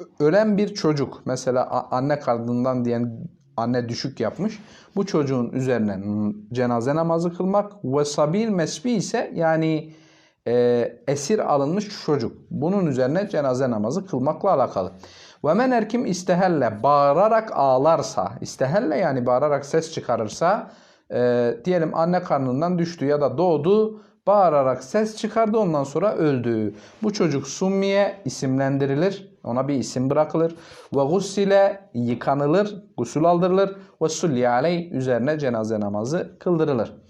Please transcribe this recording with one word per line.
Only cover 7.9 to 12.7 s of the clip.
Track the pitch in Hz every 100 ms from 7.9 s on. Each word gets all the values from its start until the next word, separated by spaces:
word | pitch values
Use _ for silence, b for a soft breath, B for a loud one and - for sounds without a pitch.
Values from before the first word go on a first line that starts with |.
| 139 147
sabil | - 151 190 226
mesbi | 185 156 - 247
ise | 233 170 233 - -
yani, | 160 160 160 156 156 B B B B B -
e, | 120 120 120 117 - -
esir | 139 - 214
alınmış | - 143 139 190 214 - -
çocuk. | 143 110 - -
Bunun | 120 156